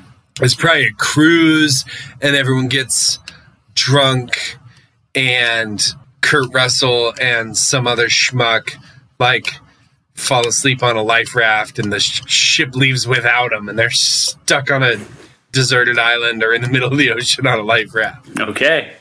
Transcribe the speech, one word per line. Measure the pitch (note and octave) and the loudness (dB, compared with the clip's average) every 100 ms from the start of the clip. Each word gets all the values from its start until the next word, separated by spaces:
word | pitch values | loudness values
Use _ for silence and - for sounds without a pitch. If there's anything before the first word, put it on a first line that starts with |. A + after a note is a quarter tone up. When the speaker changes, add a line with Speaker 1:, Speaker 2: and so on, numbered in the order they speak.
| - _ _ - | -20 _ _ -2
Speaker 1:
it's | B2+ - | -2 2
probably | E3 D#3 A2+ | 2 2 0
a | |
cruise, | - - D3 D#3 E3+ D#3+ D#3 D3+ C3 - - - - | -2 -2 4 4 6 4 4 2 -2 -6 -12 -16 -4
and | C#3+ | 0
everyone | C#3+ C3 C3 B2+ | 0 0 0 0
gets | C#3 B2 - - - - - - _ _ | -2 -2 -2 -2 -4 -10 -20 -20 _ _
drunk, | - A#2+ C#3 C3+ B2+ A#2+ - - - - - _ _ _ | -4 2 2 2 0 -4 -8 -8 -12 -20 -20 _ _ _
and | C3+ B2+ B2 A#2+ A2+ G#2+ G2+ - - - _ | -2 0 0 0 0 -4 -4 -4 -6 -16 _
Kurt | - D3 B2+ | 0 2 2
Russell | C3 B2+ - C3 A#2+ A#2 A2+ | 0 0 0 0 0 -2 -2
and | B2 A#2 A2+ | 0 0 -2
some | G#2 - C3+ B2 | -4 0 0 0
other | A#2 A#2 | 0 0
schmuck, | - - B2 A#2 A2+ - - - - _ - | 0 0 0 0 0 -4 -14 -20 -20 _ -2
like, | B2 A#2+ - - - _ _ _ _ | 0 0 -4 -12 -18 _ _ _ _
fall | - - B2 A#2+ | -8 -2 0 0
asleep | - C#3 C3 | 0 0 2
on | B2 A2+ | 0 0
a | |
life | G#2+ A2+ A2 | 0 0 0
raft, | B2 A2+ G#2+ G#2+ - | 0 2 0 -2 -6
and | G#2 | -4
the | G2+ | -2
sh-, | - - - | -2 -4 -2
ship | - - - C#3 | 0 2 0 0
leaves | B2+ C3+ B2+ A#2+ | 0 0 0 0
without | B2+ A#2+ A#2+ A#2+ | 0 2 0 0
'em, | G#2+ G#2 | -4 -4
and | G#2+ | -2
they're | A#2+ | 0
stuck | - - - - - - D3 C3 | 0 0 -2 -4 -4 -2 0 0
on | C3+ | 0
a | B2+ G#2 - - - _ _ | 2 0 -6 -20 -20 _ _
deserted | C3+ B2+ B2 B2 A#2+ | -2 2 2 2 2
island | A#2 A#2+ A#2 A2+ | 2 2 0 0
or | A2+ | 0
in | A#2 | 0
the | B2 | 0
middle | C3 A#2+ | 0 0
of | C#3+ | 2
the | B2+ | 2
ocean | A2+ B2+ - C3 | 0 -2 0 0
on | A2+ | 0
a | |
life | G#2 A2+ G2+ | 0 0 0
raft. | A2+ G#2 - - - | -2 -4 -6 -10 -6
Speaker 2:
Okay. | G#2+ - C#3 D#3 - - | -6 0 2 2 -2 -14